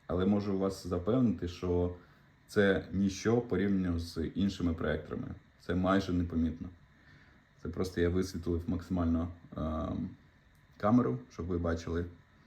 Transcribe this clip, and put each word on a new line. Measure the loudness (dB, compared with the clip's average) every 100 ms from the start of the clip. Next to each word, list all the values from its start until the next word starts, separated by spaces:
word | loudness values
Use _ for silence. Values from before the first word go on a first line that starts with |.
| -4
Але | 0 2
можу | 2 0 0
вас | 0 -2 -4
запевнити, | -2 2 4 2 2 -4
що | -4 0 2 0 -4 -16 -20 -20 _ -2
це | 2 4 4 0
ніщо | 0 0 0 2 2
порівняно | 2 0 2 2 0 -2
з | -4 -6 -4
іншими | 0 0 0 -2
проекторами. | 0 0 -2 -4 -8 -8 -12 -18 _
Це | -4
майже | 0 2 2 2
непомітно. | 0 0 0 0 -2 -10 -14 -20 _ -20 -20 -20 -20 _ _
Це | -8
просто | -4 -2 2
я | 2
висвітлив | 2 0 -4 -2 -2 -2
максимально, | -4 -2 0 2 0 -2 -8 -12 -6
ем, | -4 -4 -4 -4 -6 -10 -20 _ _ -20 -20 -2
камеру, | 4 6 4 0 -6
щоб | -8 -4
ви | 0
бачили, | 0 -2 -2 -4 -4 -10 _ -20